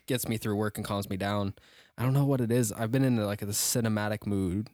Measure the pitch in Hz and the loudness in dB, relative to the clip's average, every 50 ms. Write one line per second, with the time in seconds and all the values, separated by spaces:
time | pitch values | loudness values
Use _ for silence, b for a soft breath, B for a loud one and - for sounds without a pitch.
0 | _ - - 123 - - 113 107 - 113 101 104 107 104 - 113 101 - 104 101 | _ -4 -4 -2 0 -2 -2 -2 0 0 0 0 0 -2 -2 -4 -4 -2 -2 -2
1 | 98 - 98 92 98 101 104 104 101 98 - B B B B B B B B - | -2 -4 -4 -4 -2 0 0 0 0 -2 -4 B B B B B B B B -2
2 | 117 131 131 143 139 139 139 127 120 110 117 127 120 110 - - 113 110 123 135 | 0 2 2 2 2 2 2 0 2 2 2 2 2 0 -2 -4 -2 0 2 2
3 | 135 131 123 113 104 101 104 101 107 101 104 - - - - 127 113 113 107 104 | 4 4 4 2 2 0 -2 -4 -4 -4 -2 -2 -2 0 0 0 2 2 2 0
4 | 104 104 107 104 - 107 101 98 95 90 90 104 110 - | 0 0 -2 -2 -2 -2 0 0 0 0 0 -2 -4 -6